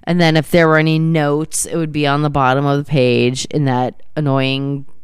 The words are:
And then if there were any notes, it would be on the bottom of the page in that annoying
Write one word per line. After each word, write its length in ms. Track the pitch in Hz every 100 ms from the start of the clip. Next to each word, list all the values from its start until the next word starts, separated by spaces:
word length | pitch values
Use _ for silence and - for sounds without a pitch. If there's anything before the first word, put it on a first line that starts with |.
And 160 | - 175
then 160 | 165 160
if 140 | 147
there 180 | 180 160
were 100 | 156
any 200 | 160 160
notes, 680 | 160 165 147 147 156 - -
it 100 | 165
would 160 | 160
be 140 | 151 147
on 160 | 143
the 80 | 151
bottom 340 | 143 127 131 143
of 120 | 143
the 100 | 147
page 560 | 147 123 120 120 131 -
in 180 | -
that 380 | 139 123 127 - - -
annoying 720 | 147 135 135 135 139 139 135 -